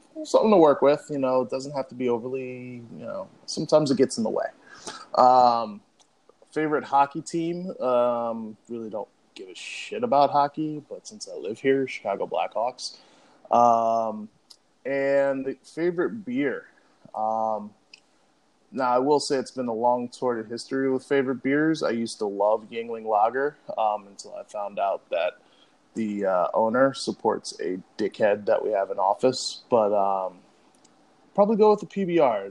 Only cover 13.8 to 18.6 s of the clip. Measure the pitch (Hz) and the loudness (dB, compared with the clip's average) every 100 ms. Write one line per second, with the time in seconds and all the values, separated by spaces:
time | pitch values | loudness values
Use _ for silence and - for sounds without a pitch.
13.8 | 113 113 113 107 107 _ _ - _ _ | 2 0 -2 -6 -12 _ _ -20 _ _
14.8 | 127 139 139 139 139 135 135 - - - | -6 -2 0 2 2 -2 -6 -10 -12 -4
15.8 | 175 175 131 110 113 123 143 90 - _ | -2 0 -2 -4 -6 -2 -2 -4 -12 _
16.8 | _ _ _ - 110 110 110 107 104 _ | _ _ _ -4 -2 0 -2 -4 -8 _
17.8 | _ - _ _ _ _ _ _ | _ -20 _ _ _ _ _ _